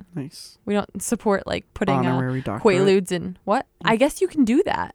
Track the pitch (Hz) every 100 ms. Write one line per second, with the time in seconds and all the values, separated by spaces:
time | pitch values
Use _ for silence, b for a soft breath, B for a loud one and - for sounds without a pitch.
0 | - 175 139 - - - - 208 - -
1 | - 240 220 196 - - - - 196 135
2 | 127 131 127 131 127 104 220 185 196 190
3 | 180 180 185 185 - 226 - _ 180 226
4 | 277 - 370 311 226 262 403 - 87